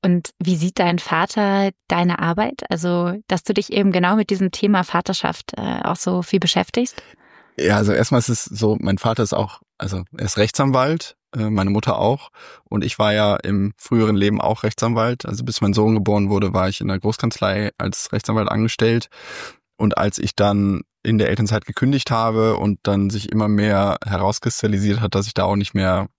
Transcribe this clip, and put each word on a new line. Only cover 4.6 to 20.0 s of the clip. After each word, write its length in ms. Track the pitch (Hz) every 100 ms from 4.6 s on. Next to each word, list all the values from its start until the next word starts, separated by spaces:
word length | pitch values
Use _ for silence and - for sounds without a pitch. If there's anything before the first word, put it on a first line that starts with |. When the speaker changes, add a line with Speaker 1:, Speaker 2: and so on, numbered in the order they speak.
| 208 196
Speaker 1:
Vaterschaft, 720 | 180 175 - 185 - - - -
äh, 240 | - -
auch 120 | - 180
so 260 | - 180
viel 180 | 175 196
beschäftigst? 640 | 170 180 185 - 247 - - - _ - _ -
Speaker 2:
Ja, 200 | 80 104
also 160 | 104
erstmal 260 | 76 117 127
ist 100 | 117
es 160 | 113 -
so, 320 | 104 110 107
mein 180 | - 98
Vater 260 | 117 113
ist 100 | 107
auch, 280 | - 101 - _ _
also 260 | 98 92 87 -
er 100 | 101
ist 120 | -
Rechtsanwalt, 800 | 107 - 139 131 131 160 - - _ -
äh, 140 | 107
meine 200 | 104 98
Mutter 300 | 101 - -
auch. 300 | 107 139 - - - -
Und 200 | _ 110
ich 140 | 104 -
war 140 | 107
ja 220 | 104 104 101
im 380 | - 101 101 -
früheren 380 | - 120 110 104
Leben 260 | 98 104
auch 220 | - 110
Rechtsanwalt. 640 | 107 - 117 113 113 120 -
Also 180 | 104
bis 160 | 123 -
mein 140 | 101
Sohn 200 | 101 107
geboren 360 | 110 98 104 101
wurde, 240 | 101 101
war 160 | 101 92
ich 100 | 101
in 80 | 110
der 120 | 95
Großkanzlei 720 | 104 110 117 - 98 98 104 -
als 340 | 95 - -
Rechtsanwalt 340 | 104 - 110 101
angestellt. 600 | 98 110 - 113 117 - - - - - - _ _
Und 200 | 107
als 220 | -